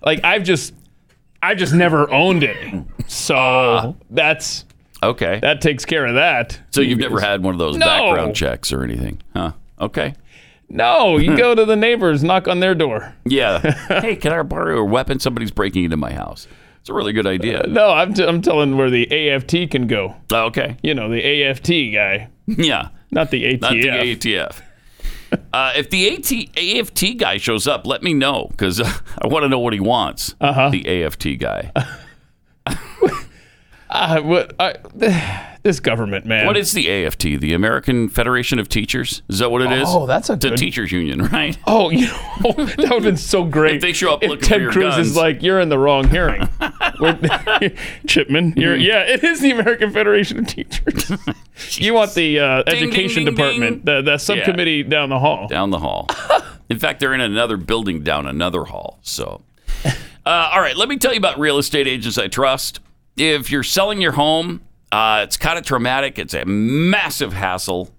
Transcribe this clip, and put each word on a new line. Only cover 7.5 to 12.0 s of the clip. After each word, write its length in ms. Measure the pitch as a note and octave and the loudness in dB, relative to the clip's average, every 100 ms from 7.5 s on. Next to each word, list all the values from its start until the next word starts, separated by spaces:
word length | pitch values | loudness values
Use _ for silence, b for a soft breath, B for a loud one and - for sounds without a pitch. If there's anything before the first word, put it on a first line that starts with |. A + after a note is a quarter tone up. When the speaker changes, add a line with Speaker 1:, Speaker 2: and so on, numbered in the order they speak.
Speaker 2:
of 40 | F2+ | 0
those 180 | D#2+ D2 | -2 0
Speaker 1:
No. 80 | |
Speaker 2:
background 500 | - - A3 A#2+ D#2 | 2 2 2 0 -2
checks 380 | - C#2 A#1 - | -2 -2 -2 -4
or 100 | C2+ | -4
anything, 380 | B1+ A#1 A#1+ - - G2 | -4 -4 -6 -8 -10 -6
huh? 160 | E2+ - - - | -6 -8 -20 -8
Okay. 360 | A2 - D3+ C#3+ b b b b _ | -6 -2 -4 -6 b b b b _
Speaker 1:
No, 480 | - A#3 D#4+ A3 D#3+ | 0 4 6 4 4
you 180 | D3 D#3 | 4 4
Speaker 2:
<laughs> 0 | |
Speaker 1:
go 180 | A#3+ | 4
to 120 | A3+ A3 | 6 4
the 100 | G#3+ | 4
neighbors, 480 | A3 A#3+ | 4 4